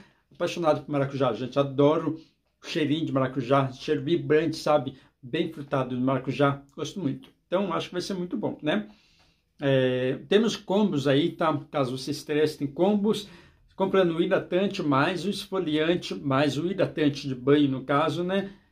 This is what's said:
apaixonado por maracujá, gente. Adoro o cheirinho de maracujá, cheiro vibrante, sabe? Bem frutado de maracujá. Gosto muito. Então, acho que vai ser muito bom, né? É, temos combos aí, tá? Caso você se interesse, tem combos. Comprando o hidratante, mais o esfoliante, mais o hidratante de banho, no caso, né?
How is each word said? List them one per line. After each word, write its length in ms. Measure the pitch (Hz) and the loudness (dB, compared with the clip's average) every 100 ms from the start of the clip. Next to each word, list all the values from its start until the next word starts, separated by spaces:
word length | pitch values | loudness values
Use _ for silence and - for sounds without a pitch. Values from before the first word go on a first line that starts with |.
| - _ _ | -16 _ _
apaixonado 520 | - 175 175 160 147 | -6 -6 0 2 2
por 100 | 147 | 0
maracujá, 400 | 143 135 139 131 | -2 -2 0 0
gente. 260 | 107 127 143 | 0 -4 -2
Adoro 640 | 139 131 143 165 160 - - _ _ _ | 0 4 4 4 0 -6 -10 _ _ _
o 40 | - | -6
cheirinho 400 | 170 143 156 139 | -2 0 0 0
de 60 | |
maracujá, 600 | 135 131 135 117 139 135 | 0 0 -2 2 2 2
cheiro 300 | - - 147 | -4 -2 -2
vibrante, 560 | 135 170 135 151 160 - | 0 0 4 2 2 -2
sabe? 400 | 165 151 131 - _ _ 123 | 2 2 0 -10 _ _ -6
Bem 240 | 160 175 | -4 -4
frutado 460 | 156 139 139 123 123 | -6 -4 -2 -2 -2
de 60 | |
maracujá. 600 | 131 131 131 120 143 139 - - | 0 0 -2 2 2 2 -8 -10
Gosto 240 | 143 202 | -10 -6
muito. 300 | 147 135 - _ - | -6 -6 -12 _ -4
Então, 260 | 180 196 | -2 -2
acho 140 | 160 - | -4 -6
que 80 | |
vai 80 | 180 | -6
ser 100 | 180 | -6
muito 240 | 190 175 214 | -6 -6 -4
bom, 220 | 135 - | -6 -6
né? 240 | 147 202 - - _ _ _ _ _ - | -2 -2 -4 -14 _ _ _ _ _ -4
É, 600 | 143 135 131 127 127 - - | 2 4 2 0 -2 -4 2
temos 260 | 202 226 | 2 2
combos 540 | - - 190 208 147 135 | -2 -2 0 2 2 2
aí, 220 | 139 165 | 4 2
tá? 280 | - 165 143 - | 0 0 -2 -2
Caso 260 | 151 123 131 | -2 -2 -2
você 160 | 156 | -6
se 100 | 139 | -8
interesse, 360 | - 151 151 - | -2 0 0 0
tem 80 | 139 | -6
combos. 600 | 160 185 208 208 202 - - - _ _ | 0 2 2 2 0 -4 -18 -20 _ _
Comprando 400 | - 190 190 180 | -4 0 4 4
o 80 | 165 | 2
hidratante, 600 | 180 180 151 180 202 190 | 0 0 0 0 0 0
mais 420 | 156 135 156 180 | 2 2 2 0
o 60 | 180 | -4
esfoliante, 840 | 196 - 185 156 151 160 175 - | -6 -6 -4 0 0 2 0 -2
mais 440 | 175 143 131 147 131 | -6 -2 2 2 0
o 120 | 170 | -2
hidratante 560 | 190 139 - 151 139 139 | 0 -2 0 0 0 -6
de 80 | |
banho, 360 | 123 127 147 139 | -2 4 4 4
no 120 | 131 | 0
caso, 380 | 131 143 156 156 | -2 0 0 -2
né? 300 | 180 196 196 - _ | -2 -2 -4 -10 _